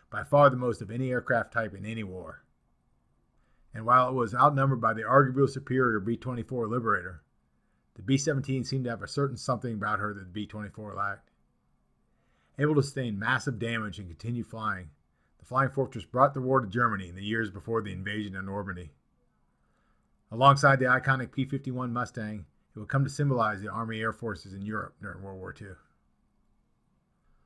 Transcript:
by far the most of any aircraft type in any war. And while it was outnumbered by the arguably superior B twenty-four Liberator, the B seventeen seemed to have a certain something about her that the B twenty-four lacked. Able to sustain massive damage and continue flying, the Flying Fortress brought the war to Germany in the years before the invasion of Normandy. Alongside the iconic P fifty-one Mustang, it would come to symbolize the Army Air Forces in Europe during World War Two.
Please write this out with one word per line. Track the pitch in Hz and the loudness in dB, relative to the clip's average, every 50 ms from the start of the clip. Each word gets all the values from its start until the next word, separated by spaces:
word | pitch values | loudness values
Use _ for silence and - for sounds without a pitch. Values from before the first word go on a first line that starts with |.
| _ - | _ -12
by | - 104 110 | -10 -10 -4
far | - - 143 143 139 | 2 6 8 8 8
the | 127 | 6
most | 127 127 123 110 - | 4 -2 -2 -4 -4
of | 113 95 | -6 -8
any | 113 123 131 131 | -6 -6 -4 -2
aircraft | 127 123 - - 127 117 120 - | -4 -4 -2 0 0 0 0 -2
type | - 117 113 104 90 | -4 -6 -6 -6 -8
in | 95 95 | -10 -10
any | 107 113 113 | -8 -8 -8
war. | 107 92 92 92 87 80 - - _ _ _ _ _ _ _ _ _ _ _ _ _ _ _ _ _ _ _ _ _ _ _ _ _ _ - | -8 -8 -10 -12 -12 -14 -16 -20 _ _ _ _ _ _ _ _ _ _ _ _ _ _ _ _ _ _ _ _ _ _ _ _ _ _ -12
And | 113 113 | -6 2
while | 117 123 127 127 127 | 6 6 6 6 6
it | 131 | 2
was | 131 120 107 107 | 0 0 0 2
outnumbered | 123 131 147 147 139 135 139 135 117 | 6 6 6 6 6 4 4 4 2
by | 113 113 110 | 2 0 0
the | 110 | 0
arguably | 110 110 127 139 143 127 127 135 139 131 | 2 6 8 8 8 8 6 4 4 4
superior | - 135 135 - 127 131 131 120 110 107 | 2 -2 -4 0 2 4 4 4 4 2
B | 95 110 117 | 0 0 -2
twenty-four | - - 127 123 120 110 - 131 123 113 | -4 -4 -8 -8 -8 -8 -6 -4 -4 -2
Liberator, | 104 117 127 113 113 104 92 90 90 90 80 _ _ _ _ _ _ _ _ _ _ _ _ _ _ _ | -2 -2 -2 2 2 0 0 0 -6 -14 -14 _ _ _ _ _ _ _ _ _ _ _ _ _ _ _
the | - | -8
B | 92 101 135 139 | 0 2 2 2
seventeen | - 160 147 135 131 131 131 131 117 | 2 0 -2 -2 -2 -4 -4 -4 -4
seemed | - 139 135 127 | -4 -4 -4 -4
to | 120 | -4
have | 117 95 | -6 -8
a | 98 | -8
certain | - - 143 139 135 123 | -8 -4 -2 -2 -2 -4
something | - - - 127 107 - 120 113 | -6 -4 -4 -4 -2 -2 -6 -6
about | 104 98 107 107 101 | -4 -4 -2 -2 -2
her | 104 104 | -4 -4
that | 104 98 | -6 -8
the | 95 | -12
B | 90 87 107 104 101 | -12 -8 -8 -8 -8
twenty-four | - 107 107 98 - - 107 104 95 | -8 -12 -12 -12 -12 -14 -14 -10 -8
lacked. | 95 98 101 98 - _ _ _ _ _ _ _ _ _ _ _ _ _ _ _ _ _ _ _ _ _ _ _ _ _ _ _ - | -6 -6 -6 -6 -8 _ _ _ _ _ _ _ _ _ _ _ _ _ _ _ _ _ _ _ _ _ _ _ _ _ _ _ 0
Able | 139 151 156 | 2 4 4
to | 143 | 4
sustain | 135 143 - 139 127 120 104 | 2 2 0 -4 -4 -4 -4
massive | 98 107 117 127 123 - 143 120 104 | -2 0 0 0 0 0 -2 -4 -4
damage | 117 113 117 113 107 104 85 92 | -4 -2 -2 -4 -4 -6 -8 -10
and | 101 87 | -12 -14
continue | 82 - - 117 120 120 | -14 -10 -8 -6 -6 -6
flying, | 110 - - 113 110 107 98 92 90 78 - _ _ _ _ _ _ _ _ _ | -6 -8 -10 -6 -4 -4 -4 -6 -8 -14 -18 _ _ _ _ _ _ _ _ _
the | - | -12
Flying | - 123 131 135 131 | -4 0 2 2 2
Fortress | - 139 131 - - 110 95 | 2 0 -2 -2 -2 -10 -10
brought | - - 123 135 143 139 | -2 4 6 6 6 4
the | 143 | 2
war | 127 127 135 131 | 0 4 4 4
to | 117 | 4
Germany | 98 90 120 123 117 107 95 92 87 | 2 0 2 2 2 2 0 -6 -8
in | 87 | -10
the | 95 | -8
years | 98 104 110 113 113 101 | -4 -2 -2 -2 -2 -4
before | 92 98 - - 113 113 | -6 -10 -6 -2 -2 -2
the | 101 104 | -2 -4
invasion | 92 92 95 101 104 107 104 101 95 | -6 -8 -6 -6 -6 -6 -6 -6 -8
of | 95 95 | -8 -8
Normandy. | 98 98 101 98 98 92 90 87 76 _ _ _ _ _ _ _ _ _ _ _ _ _ _ _ _ _ _ _ _ _ _ _ _ _ _ _ - | -8 -6 -6 -6 -8 -8 -10 -12 -16 _ _ _ _ _ _ _ _ _ _ _ _ _ _ _ _ _ _ _ _ _ _ _ _ _ _ _ -8
Alongside | 113 113 131 139 139 139 151 143 135 123 | 0 6 6 6 8 8 6 6 6 6
the | 127 | 4
iconic | 127 127 131 131 139 135 131 123 120 | 4 2 2 2 0 0 0 -2 -6
P | - - 131 | -4 -4 -2
fifty-one | 135 143 135 139 135 123 127 127 123 | -2 -2 -6 -6 -6 -6 -6 -6 -6
Mustang, | 117 120 123 - - 123 110 107 107 104 82 - _ _ _ _ - | -4 -4 -6 -6 -8 -8 -8 -8 -8 -10 -12 -16 _ _ _ _ -16
it | 110 | -16
would | 104 - | -8 -2
come | - 135 139 | 0 0 0
to | - | 0
symbolize | - - 147 143 131 120 113 107 107 95 | 0 0 0 2 2 2 2 0 0 -4
the | 101 104 | -6 -8
Army | - 110 117 113 113 110 | -6 -6 -6 -6 -4 -4
Air | 110 113 | -4 -4
Forces | 107 - 120 113 101 - - 98 95 | -4 -4 -6 -8 -8 -8 -10 -14 -12
in | 98 | -10
Europe | 98 104 107 104 - - _ - | -8 -6 -6 -6 -6 -8 _ -14
during | - 98 87 92 | -14 -14 -12 -12
World | 98 98 95 95 | -14 -14 -12 -12
War | 92 92 | -12 -14
Two. | - - 107 98 92 - _ _ _ _ _ _ _ _ _ _ _ _ _ _ _ _ _ _ _ _ _ _ _ _ _ _ _ _ _ _ _ _ _ | -14 -14 -16 -16 -18 -18 _ _ _ _ _ _ _ _ _ _ _ _ _ _ _ _ _ _ _ _ _ _ _ _ _ _ _ _ _ _ _ _ _